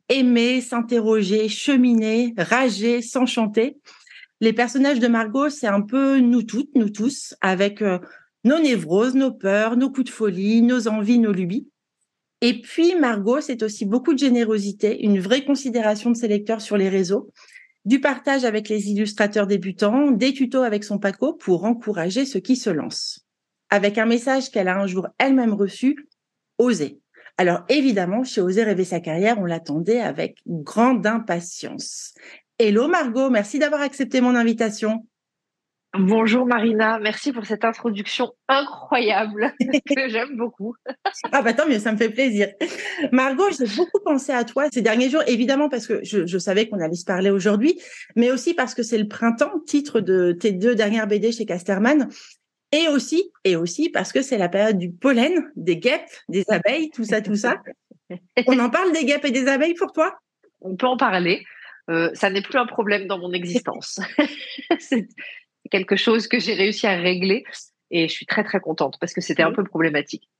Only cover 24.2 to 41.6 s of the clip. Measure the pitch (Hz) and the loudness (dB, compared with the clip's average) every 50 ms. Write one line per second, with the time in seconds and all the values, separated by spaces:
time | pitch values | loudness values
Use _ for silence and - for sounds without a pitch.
24.2 | 240 269 262 269 262 - - 220 185 185 180 196 196 190 180 190 170 - _ - | 0 0 0 0 -2 -4 -4 -2 0 0 0 -2 -2 -2 -4 -4 -6 -6 _ 0
25.2 | 254 269 269 262 240 220 208 208 202 190 - - 247 269 294 285 - _ _ _ | 2 2 4 2 2 2 0 0 -2 -2 -2 -2 -2 -2 -2 -2 -8 _ _ _
26.2 | _ _ _ _ _ _ _ - 233 254 226 165 147 131 - - _ _ _ - | _ _ _ _ _ _ _ 0 2 2 2 0 -2 -6 -8 -14 _ _ _ -20
27.2 | - - - - 185 175 175 - - - 262 302 262 269 214 202 180 175 196 233 | -20 -12 -2 0 2 2 2 0 0 0 2 4 4 2 2 2 0 0 -2 -2
28.2 | 262 254 - 220 180 180 190 214 226 214 196 175 185 180 180 165 175 165 156 170 | -2 -2 -2 -2 0 2 2 2 2 2 2 0 -2 -2 -2 -6 -4 -4 -2 0
29.2 | 196 220 240 214 185 170 165 160 165 - 143 160 170 190 226 247 214 156 139 156 | 2 2 0 0 -2 -4 -4 -6 -6 -6 -4 -4 0 0 0 0 0 -4 -4 -4
30.2 | 165 - - _ - - 175 160 147 - - 208 233 254 262 214 175 214 226 226 | -6 -8 -8 _ -12 -10 -8 -8 -8 -6 0 2 2 4 4 2 0 0 -2 -2
31.2 | 220 - 170 170 175 - - - - - - - - - - - - - - _ | -2 -4 -4 -4 -6 -10 -14 -14 -14 -12 -12 -12 -14 -14 -14 -14 -16 -18 -20 _
32.2 | - - - - _ _ _ - 233 214 202 220 254 302 370 349 302 240 220 254 | -20 -20 -20 -20 _ _ _ 0 2 4 4 4 2 2 2 0 0 0 0 0
33.2 | 269 269 247 214 202 - - 277 302 294 294 294 285 277 277 - 269 - - 262 | 2 2 2 2 0 -2 -2 0 0 0 0 0 -2 -4 -4 -4 -6 0 0 2
34.2 | 247 247 247 240 233 226 226 226 226 220 208 - 220 214 220 226 - _ _ _ | 2 4 4 4 2 2 2 0 -2 -2 -2 -4 -4 -4 -4 -4 -8 _ _ _
35.2 | _ _ _ _ _ _ _ _ _ _ _ _ _ _ - 190 190 185 220 220 | _ _ _ _ _ _ _ _ _ _ _ _ _ _ -2 0 2 4 4 4
36.2 | 226 220 220 254 254 240 240 226 214 233 220 214 226 220 226 220 208 214 214 - | 4 4 2 2 2 2 0 2 2 2 2 2 2 2 0 0 -2 -4 -4 -4
37.2 | - 294 247 233 202 - 214 214 - 226 226 - - 233 208 196 202 - - - | -6 -6 -6 -6 -6 -6 -4 -2 0 -2 -2 -2 -4 -6 -4 -4 -8 -8 -4 -4
38.2 | 247 233 - _ _ - 262 277 285 - - - - - 294 254 254 208 214 190 | -4 -6 -6 _ _ 0 0 0 0 -2 -8 -12 -6 -2 0 0 2 2 2 0
39.2 | 220 214 208 208 220 277 - - 254 262 269 277 - - 285 262 269 262 220 226 | 0 -2 -4 -2 -4 -2 -2 -2 -2 0 0 -2 0 0 -2 -2 -2 -4 -4 -4
40.2 | 240 285 285 220 240 226 - - 196 226 233 _ - 254 - _ - 403 - - | -6 -6 -6 -8 -8 -8 -8 -10 -12 -12 -12 _ -14 -16 -14 _ -8 -8 -8 -8
41.2 | - - - 277 220 233 226 254 | -8 -2 0 2 2 2 2 2